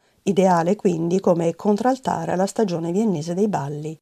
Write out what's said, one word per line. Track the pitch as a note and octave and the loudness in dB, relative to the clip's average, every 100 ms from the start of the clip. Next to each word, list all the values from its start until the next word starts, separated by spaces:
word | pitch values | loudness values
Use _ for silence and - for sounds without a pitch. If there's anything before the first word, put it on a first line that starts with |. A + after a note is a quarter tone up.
| _ _ | _ _
ideale | - F#3 F#3+ F3 E3 | -2 2 4 4 2
quindi | G#3+ G3 E3 E3 F#3 | 0 0 0 0 0
come | G3 E3+ E3+ | 2 2 0
contraltare | E3 G3+ G#3 B3 C4 - - E3 | -2 0 0 0 -2 -2 -4 -2
alla | F3 G3 | -2 -2
stagione | - A3 E3+ E3 | 0 -2 -2 -2
viennese | F3 A3+ E3+ D#3+ | 0 0 -2 -4
dei | F3 G#3+ | -2 -2
balli. | E3 C#3+ D3+ D#3 D#3+ | -2 -6 -8 -10 -12